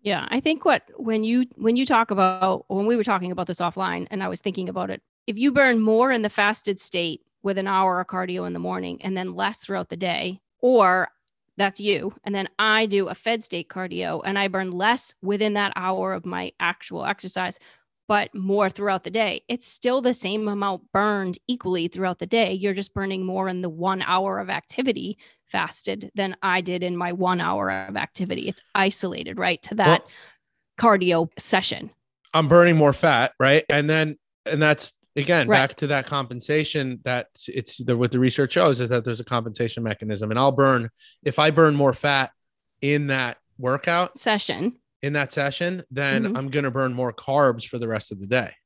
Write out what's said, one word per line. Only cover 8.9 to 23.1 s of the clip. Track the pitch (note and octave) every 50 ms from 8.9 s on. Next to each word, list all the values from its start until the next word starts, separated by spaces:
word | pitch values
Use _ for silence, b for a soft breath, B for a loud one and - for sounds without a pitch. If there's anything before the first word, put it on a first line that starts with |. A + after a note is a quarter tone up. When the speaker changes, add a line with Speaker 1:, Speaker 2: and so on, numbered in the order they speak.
| F3 - -
Speaker 1:
and | F#3 F#3+
then | F#3 F#3 F#3 F3+
less | F3 G3 G3 A3 -
throughout | - - G3 F#3 F3 _
the | -
day, | E3+ F#3+ F3+ E3+ - - F3 F#3 F#3+ _ _ _ _
or | - B3 C4 A#3 G3+ F#3 F3+ F#3 F3 - _ _ _ _ _ _ _ _ _
that's | - G3 G3 G3 -
you, | G3+ G#3 G3 D3 - G3 - - _
and | G#3 G3+
then | G3 F#3+ - _ -
I | G#3 A3 G#3+ A3 A3+
do | G#3+ G3 G3+ F#3+ -
a | F#3
fed | - - A3+ A#3 A3+ A3
state | - - E3+ E3 _
cardio | - F#3 F#3 F3+ F3 F3 F3+ E3+ D#3+ D#3 -
and | - G3 G3
I | G3
burn | G3 F#3 F#3+ F#3+ F#3
less | F3+ F3+ F#3 G#3+ A#3+ C4 - - - _
within | - F#3 G#3 G3+ G#3+ G#3+ G#3
that | G#3 G3+ G3 -
hour | - F3+ F#3 F#3+ F#3+ F#3 F#3+ F#3+
of | F#3 E3+
my | F#3 F3+ F3+ F3+ - _ _
actual | F3 E3+ F3+ _ - - F#3 E3+ -
exercise, | - F3 - - F#3 - F#3 F3+ F3+ F3+ - b b b b b b _ _ _
but | _ G#3+ G#3 G3+ - -
more | G#3 F#3+ F#3+ G3 G3+ G3+ F#3+
throughout | F#3 - G3+ G3+ F#3+ F#3 _
the | F3
day, | F3+ A3 A3 G#3 - - _ -
it's | A#3 B3 -
still | - - - - B3 B3+ C4+
the | A#3+ B3+ B3
same | B3 - F#3 G3+ A3 G#3+ G#3
amount | G3+ G3+ G3+ G3+ F#3+ - _ _ _
burned | F#3+ G3+ G#3+ G#3 G3+ F#3+ F#3 F3+ - _
equally | - B3+ A#3+ - F#3 F3+ F3 E3 E3+
throughout | - F3+ F#3+ F#3 F3+ _
the | F3
day. | F#3+ - A3+ A3+ F#3+ F#3+
You're | F#3+ F#3 G3+ F#3+
just | F#3+ G3 - _
burning | G3+ G3 F#3+